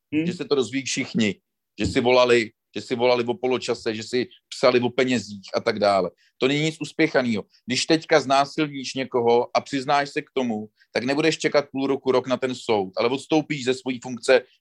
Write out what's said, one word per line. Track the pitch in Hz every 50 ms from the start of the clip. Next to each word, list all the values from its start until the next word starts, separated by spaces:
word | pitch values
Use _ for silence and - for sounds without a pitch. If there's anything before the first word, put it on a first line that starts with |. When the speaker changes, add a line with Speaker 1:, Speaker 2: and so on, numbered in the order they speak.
| _ _ 147
Speaker 1:
Hmm. | 156 160
Speaker 2:
že | 170 175
se | 180 147
to | 117 147
dozví | 139 123 107 123 135 131
všichni, | 117 - 135 127 - - 117 110 101 90 - _ _ _ _ _ _ _ -
že | 104
si | 104 87 135
volali, | 120 123 127 127 123 120 120 120 113 107 - _ _ _ -
že | -
si | - - 131
volali | 117 120 127 123 123 117
o | 120 123
poločase, | 101 - 127 127 117 123 - 117 - - 117 110
že | 110 110
si | - - 127 117 - - _ _ _
psali | - - - 127 127 123
o | 120 120
penězích | - - 131 127 127 117 95 104 104 98 - - -
a | 110
tak | - 120 110 104
dále. | 104 101 101 95 92 85 - _ _ _ _
To | _ 123
není | 131 143 147
nic | 151 160 156 -
uspěchanýho. | 151 156 - - 160 156 - 147 127 120 113 98 - - _ _ _
Když | - 123 127 -
teďka | - 165 156 156 - 165 151
znásilníš | 139 127 135 135 143 147 - - 156 147 143 139 131 - -
někoho | 135 131 117 - 123 117 117 120 120 120 - -
a | 120
přiznáš | 117 - - 139 127 143 147 143 143 143
se | - 151
k | 143 - _
tomu, | 135 127 120 110 107 107 107 _ _ _ _
tak | - 113 113
nebudeš | 127 139 147 156 160 156
čekat | - - 156 - 147 139 -
půl | - 135 135
roku, | 135 135 135 - 131
rok | 127 127 123
na | 131 127
ten | 120 - 127 127
soud, | 123 - - 113 104 95 95 -
ale | - 113 120
odstoupíš | 131 135 - - 160 156 147 - 156 143 123
ze | 123 127
svojí | 127 - 135 131 117 -
funkce | 131 127 113 - - 131 120 - - _ _